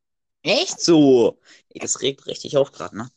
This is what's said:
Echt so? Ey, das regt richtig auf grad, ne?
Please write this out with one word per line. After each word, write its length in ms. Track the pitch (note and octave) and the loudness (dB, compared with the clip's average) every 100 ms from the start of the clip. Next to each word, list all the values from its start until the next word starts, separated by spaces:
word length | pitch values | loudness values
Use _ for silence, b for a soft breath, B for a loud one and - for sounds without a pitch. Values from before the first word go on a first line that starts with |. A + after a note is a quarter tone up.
| _ _ _ _ | _ _ _ _
Echt 380 | D#3 A#3 F#4+ - | -4 -2 -2 -4
so? 580 | - D#3+ C#3 B2+ A2 - b b b | 2 4 6 6 4 -2 b b b
Ey, 100 | - | -12
das 220 | A2 - | -10 -6
regt 260 | - C#3 - | -6 -6 -10
richtig 300 | - - C#3+ | -14 -4 -2
auf 160 | C#3 | -2
grad, 180 | - F2 | -4 -14
ne? 180 | G2 B2 | -12 -14